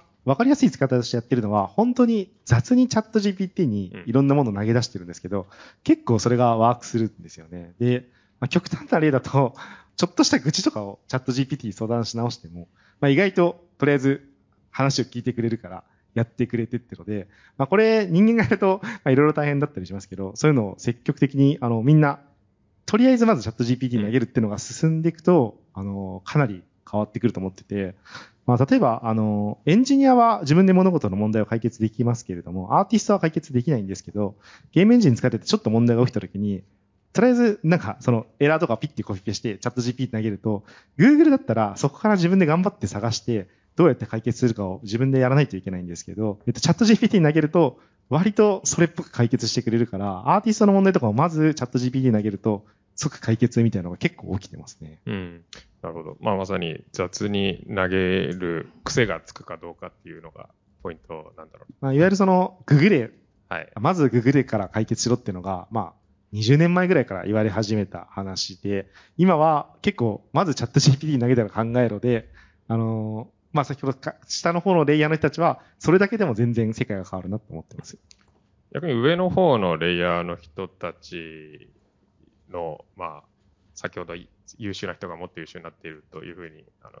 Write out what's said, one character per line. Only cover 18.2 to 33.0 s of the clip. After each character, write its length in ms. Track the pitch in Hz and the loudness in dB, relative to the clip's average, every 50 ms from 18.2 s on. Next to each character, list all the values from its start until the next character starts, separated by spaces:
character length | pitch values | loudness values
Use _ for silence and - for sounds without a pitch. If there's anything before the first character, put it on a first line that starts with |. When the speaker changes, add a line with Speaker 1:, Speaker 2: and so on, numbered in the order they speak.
| 208 | 4
Speaker 1:
間 100 | 220 233 | 4 4
が 80 | 233 214 | 2 2
や 60 | - | 2
る 100 | 233 185 | 0 2
と、 220 | 208 190 190 196 - | 2 2 0 0 -4
ま 60 | 226 233 - - | -10 -14 -4 0
あ、 60 | 147 | 2
い 40 | 131 | 4
ろ 80 | 131 147 | 4 4
い 40 | 151 | 4
ろ 60 | 151 | 2
大 120 | - 147 | 0 -2
変 140 | 147 143 143 | 0 0 0
だ 80 | 135 - | -2 -4
っ 40 | |
た 80 | - 101 | -4 -10
り 80 | 90 82 | -12 -10
し 60 | 95 | -12
ま 80 | 98 | -14
す 80 | - - | -14 -12
け 60 | 95 90 | -10 -10
ど、 160 | 98 95 104 | -10 -10 -6
そ 120 | - - 151 | 0 2 2
う 40 | |
い 20 | 151 | 2
う 20 | |
の 180 | 131 107 98 95 | 2 0 -2 -6
を 20 | - | -6
積 220 | - 120 117 - | -6 -6 -6 -4
極 200 | _ - 131 - | _ -6 -2 0
的 160 | - 131 - | 0 0 2
に、 220 | 139 139 139 151 - | 2 2 2 2 0
あ 80 | 123 120 | -2 -2
の、 120 | 117 113 | -2 0
み 120 | 113 135 156 | 2 4 4
ん 80 | 156 | 6
な、 180 | 151 143 143 - _ _ _ _ _ _ _ _ _ _ _ _ _ | 4 2 0 -4 _ _ _ _ _ _ _ _ _ _ _ _ _
と 120 | - - 214 | -2 2 4
り 100 | 247 262 | 6 6
あ 40 | |
え 60 | 262 240 | 6 6
ず 80 | 233 | 4
ま 100 | 226 214 | 4 2
ず 80 | 131 107 | 2 -2
チ 60 | 117 | -6
ャ 20 | |
ッ 40 | - | -4
ト 80 | - 123 | -4 -2
ジ 120 | 117 127 | -2 0
ー 40 | 123 | -2
ピ 80 | 131 123 | -2 -2
ー 20 | |
テ 60 | 120 113 | -2 -2
ィ 20 | |
ー 20 | |
に 60 | 104 104 | -2 0
投 40 | |
げ 80 | 113 135 | 0 0
る 40 | - | 0
っ 20 | - | 0
て 120 | - 123 | 0 -2
い 40 | 113 | -2
う 0 | |
の 60 | 104 | 0
が 80 | 101 110 | -2 -6
進 320 | - - - - - 160 | -10 -12 -6 -2 -2 0
ん 120 | 160 160 | 0 0
で 80 | 160 170 | -2 -4
い 40 | 160 | -4
く 80 | - | 0
と、 380 | - - 180 165 123 107 - _ _ _ _ | 2 4 4 4 4 2 -2 _ _ _ _
Speaker 2:
う 40 | - | -10
ん。 20 | |
Speaker 1:
あ 20 | 98 | -10
の、 380 | 101 98 98 98 92 92 95 95 | -8 -8 -8 -10 -10 -12 -14 -12
か 140 | - - 151 | -4 0 0
な 60 | 143 | 0
り 180 | 110 101 90 85 _ _ _ _ - | 0 -2 -8 -14 _ _ _ _ -8
変 100 | - 104 | -6 -4
わ 60 | 107 | -4
っ 60 | - | -4
て 80 | - - | -4 -4
く 80 | - 117 | -4 -2
る 60 | - | -2
と 60 | 92 | -4
思 100 | 95 95 | -6 -8
っ 20 | |
て 120 | 95 - - | -10 -12 -12
て、 320 | - 101 101 98 92 87 - _ - - - - - _ _ _ | -8 -6 -6 -6 -6 -8 -14 _ -20 -20 -20 -20 -20 _ _ _
ま 100 | - 123 113 | 0 2 2
あ、 60 | 135 | 2
例 120 | 135 262 269 | 2 2 2
え 20 | |
ば、 220 | 196 123 113 117 117 | 2 2 0 0 -2
あ 100 | 113 113 | -2 -2
の、 460 | 110 110 107 104 104 104 104 - - _ | 0 0 0 0 -2 -2 -4 -6 -4 _
エ 100 | 143 165 | 2 2
ン 80 | 226 262 | 4 4
ジ 120 | 262 277 | 4 2
ニ 120 | 269 277 269 | 4 4 4
ア 80 | 254 | 6
は 240 | 247 233 226 214 202 | 6 4 4 2 0
自 140 | 180 135 151 | 0 2 4
分 100 | 175 196 | 4 6
で 80 | 190 185 | 6 6
物 180 | 180 185 190 | 4 4 4
事 180 | 175 151 - 101 | 2 0 -2 -2
の 60 | 92 | -2
問 160 | 98 107 107 | -2 -2 0
題 120 | 107 110 104 | 0 0 0
を 20 | |
解 140 | - 113 113 | 0 -2 -2
決 200 | 107 117 - - | -2 -4 -2 -2
で 100 | 110 107 | -4 -4
き 140 | - - 123 | -2 -2 -2
ま 120 | 117 120 | -2 -2
す 100 | 117 - | -4 -6
け 80 | - 92 | -10 -12
れ 80 | 87 | -12
ど 100 | 82 80 | -10 -10
も、 280 | 87 95 92 101 127 160 | -10 -10 -4 0 0 0
ア 60 | 202 | 2
ー 0 | |
テ 120 | - - | 2 0
ィ 20 | |
ス 60 | 208 | 0